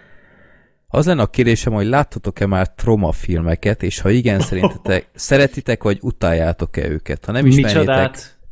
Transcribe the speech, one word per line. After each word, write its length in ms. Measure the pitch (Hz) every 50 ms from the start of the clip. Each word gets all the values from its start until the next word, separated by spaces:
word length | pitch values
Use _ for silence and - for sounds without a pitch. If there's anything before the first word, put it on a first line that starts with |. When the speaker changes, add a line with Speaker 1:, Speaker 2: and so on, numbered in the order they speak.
| _ _ - - _ _ _ _ _ _ _ _ _ _ _ _ _ -
Speaker 1:
Az 180 | - 143 151
lenne 160 | 175 180 147
a 60 | 107 95
kérdésem, 460 | - - 123 117 113 - - 127 110
hogy 120 | 104 101
láttatok-e 600 | 107 127 143 143 - - 107 - 101 95 - 101
már 280 | 98 98 92 95 - -
Troma 380 | - - 120 113 104 95 78
filmeket, 720 | 80 - - - 90 82 82 82 82 - - 101 110 - -
és 160 | 87 - -
ha 100 | - 92
igen, 300 | 107 127 120 120 101 95
szerintetek, 720 | 82 - 98 92 92 - - - - - 95 90 - - _
Speaker 2:
<laughs> 0 |
Speaker 1:
szeretitek, 720 | - - - 143 135 139 131 - 139 - - 117 - -
vagy 140 | 107 101 98
utáljátok-e 840 | - - - - - 87 85 82 80 80 85 - 85 - - - - -
őket? 360 | 76 78 - - 73 - -
Ha 60 | -
nem 120 | 104 123 139
Speaker 2:
Micsodát? 280 | 131 131 143 139 110
Speaker 1:
ismeritek, 680 | 104 160 151 - 135 131 135 131 - - - - - _ - -